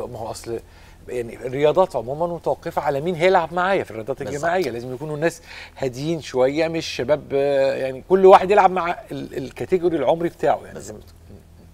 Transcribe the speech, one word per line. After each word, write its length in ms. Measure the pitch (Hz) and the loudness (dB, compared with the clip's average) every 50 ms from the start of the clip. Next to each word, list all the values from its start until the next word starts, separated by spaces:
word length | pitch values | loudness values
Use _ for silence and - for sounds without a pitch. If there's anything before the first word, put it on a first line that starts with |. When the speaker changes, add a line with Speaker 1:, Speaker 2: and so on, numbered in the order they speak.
| 107 113 | -10 -10
Speaker 1:
ما 80 | 123 110 | -10 -10
هو 120 | 113 - | -10 -10
اصل 280 | - - - 117 113 113 - - - - - - - - - - | -10 -12 -10 -8 -8 -8 -10 -14 -20 -20 -20 -20 -20 -20 -14 -10
يعني 280 | - 123 117 117 107 | -8 -8 -8 -8 -10
الرياضات 600 | - 113 131 127 139 147 151 151 175 190 175 - | -10 -8 -6 -2 2 2 4 4 4 2 2 0
عموماً 320 | 131 113 117 135 151 170 175 | -4 -4 -4 -4 -4 -4 -4
متوقفه 540 | 175 160 - 165 139 - - 165 - 185 | -4 -4 -4 -2 -4 -2 -4 -6 -4 -2
على 200 | 147 151 147 139 | 0 0 0 0
مين 140 | 147 180 185 | -2 -4 -2
هيلعب 380 | 151 165 185 190 185 165 156 165 | 2 4 4 4 4 2 0 -2
معايا 300 | 180 180 190 196 175 110 | -2 0 0 0 0 -2
في 80 | - | -4
الرياضات 280 | 101 113 110 - 135 - | -8 -8 -8 -8 -8 -8
Speaker 2:
بالظبط. 160 | 139 - 139 | -8 -8 -6
Speaker 1:
الجماعيه، 340 | 143 147 170 170 190 180 131 | -4 -2 -2 0 0 -2 -2
لازم 240 | 113 120 120 127 127 | -4 -6 -8 -8 -10
يكونوا 220 | 120 147 156 151 | -10 -8 -8 -4
الناس 260 | 147 151 170 160 - - - - - - - - - | -2 -2 -2 -2 -4 -10 -20 -20 -18 -18 -20 -10 -6
هاديين 440 | 135 131 120 123 139 156 170 160 | -6 -6 -4 -4 -4 -4 -4 -4
شويه، 460 | 127 - - 127 127 135 143 156 165 165 | -6 -4 0 2 2 2 2 0 0 0
مش 180 | 165 165 156 | -2 -4 -6
شباب، 380 | - - - 131 120 151 147 139 127 135 | -6 -6 -4 -2 0 0 0 -2 -2 -2
آه، 420 | 139 139 143 143 139 135 135 123 | 0 2 2 2 2 2 2 0
يعني 280 | 123 131 131 131 131 - - | -2 -4 -6 -6 -8 0 2
كل 160 | 180 196 190 | 4 8 10
واحد 260 | 190 196 185 190 180 | 10 10 10 8 6
يلعب 200 | 208 202 185 185 | 4 6 6 4
مع 200 | 185 185 165 170 175 - - - | 2 0 -2 -4 -4 -6 -10 -12
ال-، 260 | 147 139 139 135 - 147 | -10 -10 -10 -10 -10 -10
الكاتيجوري 600 | 139 123 - - 123 - 185 185 165 180 165 165 | -10 -10 -8 -10 -4 -2 0 0 0 0 0 0
العمري 320 | 131 120 160 165 170 170 | 2 2 2 2 0 -4
بتاعه 300 | - - - 147 117 101 | -4 -2 0 0 0 0
يعني. 120 | - 92 92 | -2 -10 -16
Speaker 2:
بالظبط. 300 | - - 104 - - - - - - - - 104 92 82 - - - - - | -16 -14 -14 -16 -16 -18 -20 -20 -20 -20 -20 -20 -20 -20 -20 -20 -20 -20 -20